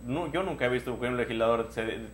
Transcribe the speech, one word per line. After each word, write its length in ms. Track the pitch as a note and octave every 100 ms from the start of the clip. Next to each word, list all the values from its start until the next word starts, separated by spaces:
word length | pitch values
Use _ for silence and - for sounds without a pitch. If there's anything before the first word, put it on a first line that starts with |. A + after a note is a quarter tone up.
| A#2+
no, 240 | C#3 E3+
yo 120 | D3+
nunca 240 | F#3+ C#3+ B2
he 20 |
visto 320 | B2 A#2+ A2+
que 60 | B2
un 100 | B2
legislador 520 | A2+ A2+ A2+ A#2 A2+
se, 300 | - A2 G2 A2